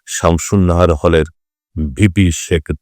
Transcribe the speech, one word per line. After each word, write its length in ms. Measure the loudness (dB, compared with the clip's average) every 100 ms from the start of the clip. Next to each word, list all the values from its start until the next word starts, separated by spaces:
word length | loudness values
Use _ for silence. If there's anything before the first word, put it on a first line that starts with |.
| -14
শামসুন 520 | -4 0 0 0 0 2
নাহার 260 | 2 2
হলের 340 | 2 2 2 0 -6 _ _ _ -8
ভিপি 500 | -8 0 0 2 0
শেখ 340 | 0 -4 -4 -4 -8